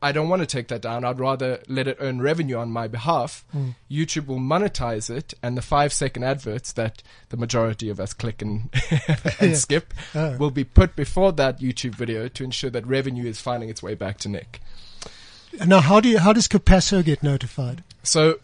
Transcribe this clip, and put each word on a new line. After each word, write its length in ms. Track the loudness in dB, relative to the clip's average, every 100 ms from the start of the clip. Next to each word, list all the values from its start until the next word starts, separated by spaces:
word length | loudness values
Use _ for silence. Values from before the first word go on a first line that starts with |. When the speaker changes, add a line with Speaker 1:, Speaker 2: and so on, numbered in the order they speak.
Speaker 1:
"I 100 | -2
don't 180 | 0 0
want 120 | 0
to 60 | -2
take 200 | -4 -6
that 120 | -6
down. 240 | -6 -4 -4
I'd 140 | -2
rather 420 | -2 -2 -2 -4 -4
let 200 | -4 -2
it 100 | -4
earn 240 | -4 -2
revenue 320 | 0 0 -2 -4
on 140 | -4
my 160 | -6 -6
behalf." 580 | -4 -2 0 -2 -8 -10 -6
Speaker 2:
Mm. 200 | -6 -8 -8
Speaker 1:
YouTube 360 | -4 -4 -4 -6
will 140 | -4
monetize 720 | 0 0 0 -2 -4 -4 -6 -8
it, 200 | -10 -10
and 120 | -6 -6
the 60 |
five-second 640 | 0 2 2 0 -4 -2
adverts 480 | -4 -4 -4 -8 -8
that 300 | -6 -6 -6 -18 -20 -12
the 80 | -6
majority 500 | -2 0 0 -2 -6
of 100 | -6
us 140 | -8
click 280 | -6 -8 -6
and, 280 | -6 -4 -2 -2
<laughs> 80 | 2 0 0 -2 -2 2
and 120 | 2
Speaker 2:
Yeah. 20 |
Speaker 1:
skip 400 | 2 0 -2 -2 -12 -8 -4
Speaker 2:
Oh. 220 | -4 -2
Speaker 1:
will 140 | -2
be 120 | -2
put 320 | 4 6 6 4
before 360 | -2 2 4
that 260 | 4 0 0
YouTube 320 | -4 -4 -6
video 340 | -6 -6 -4 -6
to 140 | -8
ensure 280 | -8 -6 -6
that 160 | -6 -2
revenue 380 | -2 -2 -4 -6
is 140 | -6
finding 300 | -6 -6 -6
its 140 | -10
way 100 | -8
back 240 | -6 -6 -6
to 80 | -6
Nick. 300 | -8 -10 -16 -14 -14 -16 -16 -18 -18 -20 -20 -16 0 6
Speaker 2:
Now, 140 | 8
how 180 | 8 6
do 100 | 6
you, 80 | 6
how 160 | 6
does 140 | 6 4
Capasso 580 | 4 8 8 6 2 2
get 160 | 2
notified? 600 | 2 0 -2 -6 -6 -8 -14 -10
Speaker 1:
So 380 | -2 4 4 2